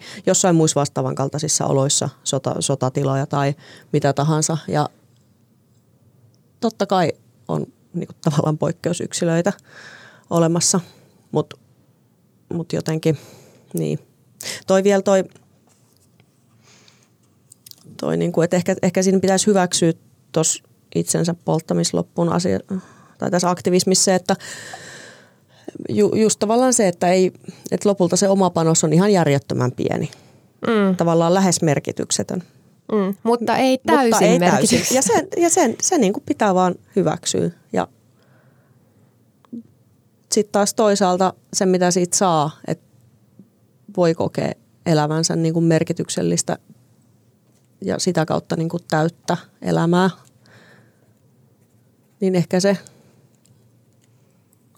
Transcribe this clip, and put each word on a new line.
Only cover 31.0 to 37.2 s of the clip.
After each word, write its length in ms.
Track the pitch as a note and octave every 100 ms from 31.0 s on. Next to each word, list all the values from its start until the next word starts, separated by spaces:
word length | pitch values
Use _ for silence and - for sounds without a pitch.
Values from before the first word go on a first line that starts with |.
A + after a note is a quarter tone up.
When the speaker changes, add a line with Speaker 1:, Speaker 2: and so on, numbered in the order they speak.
| E3+ E3 E3
Speaker 1:
lähes 280 | F#3+ F#3+ F3
merkityksetön. 800 | D#3+ C#3 - - - - - F#3 - _ _ _ -
Speaker 2:
Mm. 220 | G#3+ F#3+ G3
Mutta 340 | A3+ A#3 A3+ A#3+
ei 160 | C4 C4
Speaker 1:
Mutta 160 | - D4+
Speaker 2:
täysin 260 | A#3+ G#3+ F#3
Speaker 1:
ei 100 | G#3
täysin. 160 | F3
Speaker 2:
merkityksetön. 420 | D3+ - - - B3+
Speaker 1:
Ja 60 |
sen, 260 | C4 G4 - -
ja 80 | E4+
sen, 260 | F#4 B3 -
se, 160 | - F4
niinku, 240 | F#3+ A3 -
pitää 280 | C#4+ G#3+
vaan 200 | F3+ F3+ F3 _ G3
hyväksyä. 540 | E3 E3+